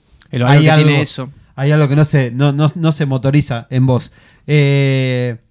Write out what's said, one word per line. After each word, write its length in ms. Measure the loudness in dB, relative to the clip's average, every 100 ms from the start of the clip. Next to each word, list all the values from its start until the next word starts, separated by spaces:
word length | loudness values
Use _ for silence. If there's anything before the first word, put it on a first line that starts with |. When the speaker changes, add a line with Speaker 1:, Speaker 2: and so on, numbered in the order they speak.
| _ _ _
Speaker 1:
El 140 | -2
valor 140 | 2 4
Speaker 2:
hay 80 | 4
Speaker 1:
que 80 | 4
tiene 160 | 4
Speaker 2:
algo, 120 | 2
Speaker 1:
eso. 260 | -2 -8 -14 -16 _ -6
Speaker 2:
hay 160 | 0
algo 160 | 2 2
que 80 | 2
no 80 |
se, 280 | 2 0 -2
no, 200 | 0 0
no, 160 | 0 -2 0
no 160 | -2
se 140 | -2 -4
motoriza 600 | -2 0 0 -2 -6 -6
en 160 | -2 0
vos. 260 | 0 -4 _ _ _ -2
Eh, 920 | 0 2 0 0 -2 -2 -4 -6 -8 _